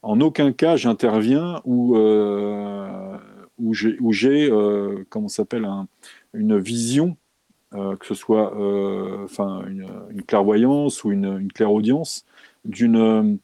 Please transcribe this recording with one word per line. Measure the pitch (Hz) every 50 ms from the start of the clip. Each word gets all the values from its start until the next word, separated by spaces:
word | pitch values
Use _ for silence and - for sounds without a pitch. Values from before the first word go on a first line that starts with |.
| -
En | 110 107 110
aucun | 143 160 147 - 147 139 120
cas, | - - 160 170
j'interviens | 139 - 120 113 - - 120 107 110 107 113 131 147 165 175 175 156 -
ou, | 127 123 123 120 123 123
euh, | 110 110 107 107 107 104 104 101 101 104 104 104 104 101 101 101 101 98 98 98 95 95 95 98 104 104 104 104 101 95 _ _ _
ou | 117 113 113
j'ai, | 107 104 113 110 -
ou | 127 113 110
j'ai, | 101 113 131 139 147 151 143
euh, | 117 107 104 104 104 104 101 101 101 95 95 _
comment | - 110 107 104
ça | -
s'appelle, | - 107 - - 120 110
un, | 101 98 98 98 - _ _ _ - - - _ _ _
une | 113 107 107 107 101
vision, | 95 98 117 120 117 117 127 143 160 180 170 _ _ _ _ _ _ _ _ _ _ _ -
euh, | 101 98 98 98
que | 98 -
ce | - 110
soit, | - - - 113 107 107 95 -
euh, | 107 101 101 101 101 98 98 98 98 95 98 98 98 101
enfin, | 98 - - 101 98 95 95 95 98
une, | 98 95 95 92 95 98 98 101
une | - 98 95
clairvoyance | - - 107 98 101 107 104 117 127 139 147 147 - - - -
ou | 107 101
une, | 98 98 98 98 95
une | 98 98 -
clairaudience | - 113 104 104 107 107 110 127 151 165 - - - _ _ _ _ - - _ _ _
d'une | - 107 - 120 117 113 113 113 110 110 110 107 107 104 98